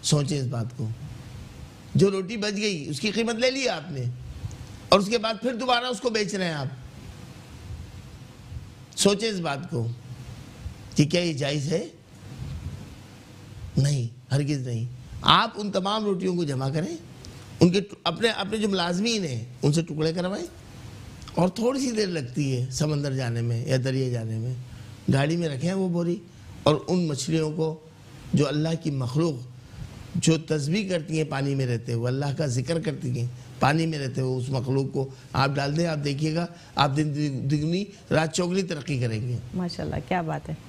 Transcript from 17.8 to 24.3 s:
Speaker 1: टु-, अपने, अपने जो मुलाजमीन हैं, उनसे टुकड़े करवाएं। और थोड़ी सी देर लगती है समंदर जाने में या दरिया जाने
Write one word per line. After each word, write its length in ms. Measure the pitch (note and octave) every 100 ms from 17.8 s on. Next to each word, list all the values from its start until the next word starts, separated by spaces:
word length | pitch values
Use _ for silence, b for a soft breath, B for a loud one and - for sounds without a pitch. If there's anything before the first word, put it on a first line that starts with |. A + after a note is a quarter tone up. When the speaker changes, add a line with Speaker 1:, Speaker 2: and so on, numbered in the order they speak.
Speaker 1:
टु-, 160 | G3+ - -
अपने, 240 | E3 A3+
अपने 280 | G#3+ G3 G#3+
जो 100 | G#3+
मुलाजमीन 560 | F#3+ F3 F3+ A3 A3
हैं, 380 | F3 A#2+ A#2 -
उनसे 200 | - D3+
टुकड़े 300 | D#3+ D3+ D#3
करवाएं। 320 | E3 F3+ G3+ F4 - - - - - - - - -
और 120 | F3+
थोड़ी 300 | F3+ A#3 C#4
सी 120 | B3+
देर 180 | A3 G3+
लगती 420 | E3+ B2 B2 C#3+
है 200 | B2+ B2+
समंदर 420 | C3 D3+ D3+ C#3+
जाने 280 | C3 B2 A#2
में 260 | A#2 A#2 A#2+
या 100 | C3
दरिया 320 | B2+ C3 C3
जाने 280 | A#2+ A2+